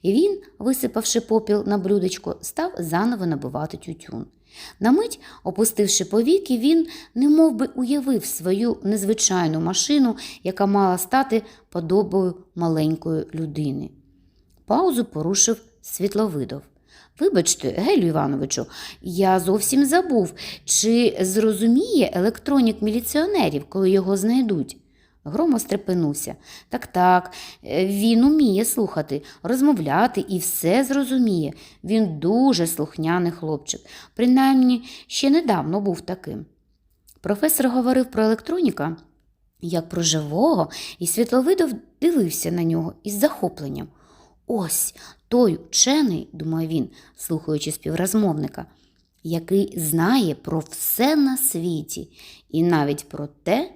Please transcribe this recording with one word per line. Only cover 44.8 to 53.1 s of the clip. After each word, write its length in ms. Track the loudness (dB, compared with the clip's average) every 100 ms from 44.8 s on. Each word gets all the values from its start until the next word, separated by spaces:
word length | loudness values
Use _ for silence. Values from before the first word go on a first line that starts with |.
| -4 -8 -20 -20 _
той 280 | 2 2 2
учений, — 720 | -4 0 2 2 2 -2 -6
думає 360 | -10 -6 -4 -2
він, 200 | -4 -4 -10 -20 _
слухаючи 560 | -8 -6 -4 -4 -4
співрозмовника, — 920 | -8 -6 -4 0 0 0 0 -4 -8 -18 _ _ _ _ _
який 520 | -6 -6 0 0 0 -4
знає 580 | -2 0 2 2 0
про 240 | -4 -6 -6
все 580 | -6 -10 -6 0 2 2
на 200 | 2 0
світі 720 | -2 -2 -4 -4 -6 -12 -14 _ -20 -20 _
і 120 | 0
навіть 460 | 2 2 0 -2
про 180 | -8